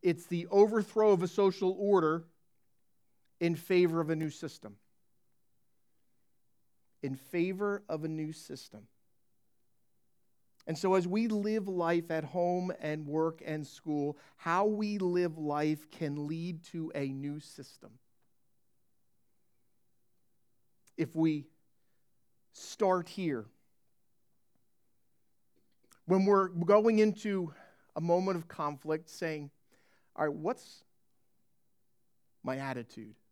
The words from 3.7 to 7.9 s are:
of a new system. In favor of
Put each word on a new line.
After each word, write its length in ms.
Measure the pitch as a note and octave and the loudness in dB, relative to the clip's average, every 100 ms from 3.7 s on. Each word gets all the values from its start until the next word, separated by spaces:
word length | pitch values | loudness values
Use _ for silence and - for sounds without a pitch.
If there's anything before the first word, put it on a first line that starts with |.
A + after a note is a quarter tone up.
| F#3 F3+ E3 | 4 6 4
of 80 | D#3 | 0
a 80 | D#3+ | 0
new 140 | D#3 | -2
system. 460 | - D#3 - A2 G2+ _ _ _ _ _ _ _ _ _ _ _ _ _ _ _ _ _ _ _ _ _ _ | -6 -12 -12 -18 -20 _ _ _ _ _ _ _ _ _ _ _ _ _ _ _ _ _ _ _ _ _ _
In 140 | C#3 C3 | -8 -8
favor 680 | - F3 F3+ F#3+ G3+ G3+ | -6 -2 -2 -2 -4 -4
of 180 | G3+ | -4